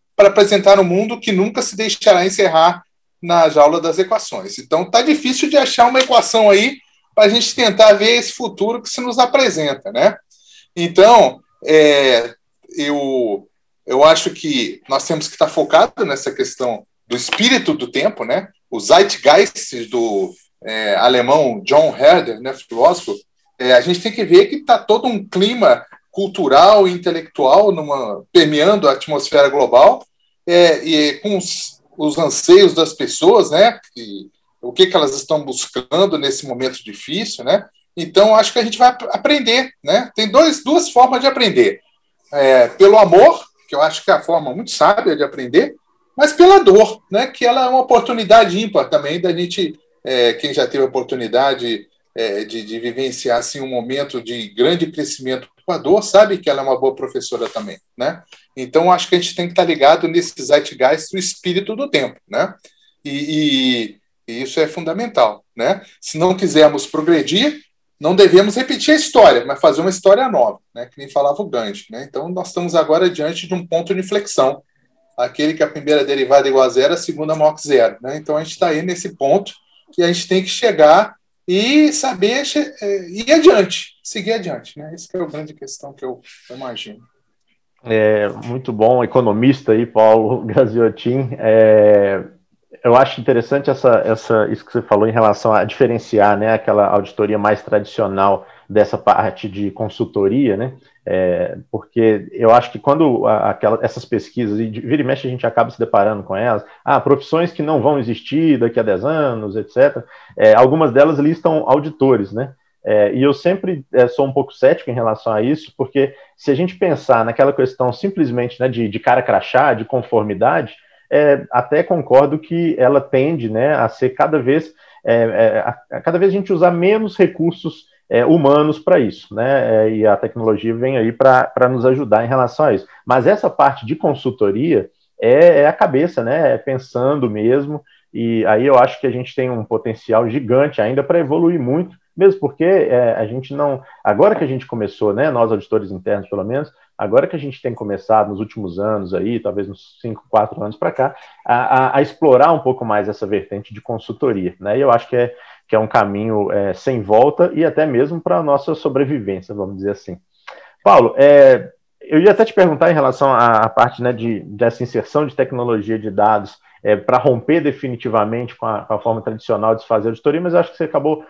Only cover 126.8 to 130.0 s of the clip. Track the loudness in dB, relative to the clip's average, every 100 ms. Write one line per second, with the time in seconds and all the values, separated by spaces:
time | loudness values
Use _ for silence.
126.8 | 0 0 -2 0 -2 0 -4 -4 -10 -14
127.8 | _ _ -4 0 2 4 4 4 2 -2
128.8 | 0 0 0 -6 -12 -6 -2 0 0 0
129.8 | 0 0